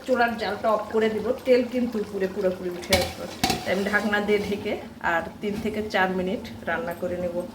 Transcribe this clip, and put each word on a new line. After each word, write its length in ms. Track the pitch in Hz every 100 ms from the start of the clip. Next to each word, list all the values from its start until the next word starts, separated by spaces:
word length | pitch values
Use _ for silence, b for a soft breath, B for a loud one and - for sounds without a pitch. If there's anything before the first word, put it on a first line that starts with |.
| -
চুলার 320 | 247 233 220
জালটা 320 | 196 202 226
অফ 220 | 214 -
করে 180 | 220 220
দিব, 220 | 208 208 254
তেল 200 | 262 247 226
কিন্তু 260 | 254 233 214
উপরে 300 | 202 196 190
পুরোপুরি 360 | 208 185 185 180
উঠে 260 | 175 - 185
আসবে। 300 | - - 175 - - -
তাই 100 | 220
আমি 100 | 190
ঢাকনা 360 | 196 208 214 208
দিয়ে 180 | 202 208
ঢেকে 420 | 185 202 208 254 - -
আর 200 | - 165 165 -
তিন 140 | 208 202
থেকে 280 | 214 214 208
চার 200 | 196 185
মিনিট 580 | 185 185 233 - - -
রান্না 260 | 165 170 175
করে 160 | 180 180
নেব। 260 | 180 175 180